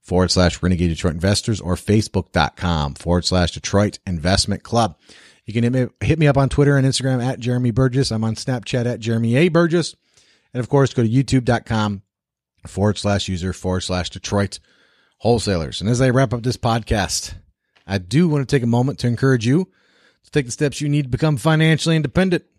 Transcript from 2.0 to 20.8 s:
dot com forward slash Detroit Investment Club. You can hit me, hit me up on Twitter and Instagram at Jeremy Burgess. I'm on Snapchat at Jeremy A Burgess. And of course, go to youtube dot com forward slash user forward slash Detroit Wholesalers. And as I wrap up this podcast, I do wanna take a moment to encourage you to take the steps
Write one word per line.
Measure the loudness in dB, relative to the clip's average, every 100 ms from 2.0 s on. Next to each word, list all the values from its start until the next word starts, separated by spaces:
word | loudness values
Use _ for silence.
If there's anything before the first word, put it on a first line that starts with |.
| 2 -4 -2
dot | 0 -2 -2
com | -2 0 -2
forward | -4 -2 0
slash | 0 0 0
Detroit | -4 -2 0 0 -2
Investment | -8 -4 0 0 0 -4
Club. | -2 0 0 -4 _ -20 -20 _ -6
You |
can | -2
hit | 0
me, | 0 -2 _
hit | -2 2
me | 4
up | 4
on | 2
Twitter | 4 4 4
and |
Instagram | 2 0 -2 -2
at | -2 -4
Jeremy | -2 0 0
Burgess. | 2 2 2 -2
I'm | -2
on | -2
Snapchat | -4 -4 -6 -4 -4 -2
at | -4
Jeremy | -2 -2 2 2
A | 2
Burgess. | 2 2 0 -2 -8 _ _ _ _ _
And | -8
of | 0
course, | 2 2
go | 2
to | 2
youtube | 2 2 0
dot | 2 -2 -2
com | -2 -2 -4 _ _ _ _ _ _ -14
forward | -2 0 0
slash | -2 -2 -2
user | -4 -4
forward | -6 -4 -4
slash | -2 -4 -6
Detroit | -10 -4 -2 -2 -6 _ _ _ _ _ _
Wholesalers. | 0 0 0 -2 -4 -6
And | -2
as | 2
I | 2
wrap | 2 0
up | -2
this | -6 -4
podcast, | -2 -2 -2 -2 -2 -4 -8 -14 _ _ _ _ -6
I | -6
do | 0 2 2
wanna | 0
take | 0 0
a | 2
moment | 2 0 -2
to | -4
encourage | 0 2 2 2
you | 0 0 _ _ _ _ _
to | _
take | -4 -4
the |
steps | -4 -4 -2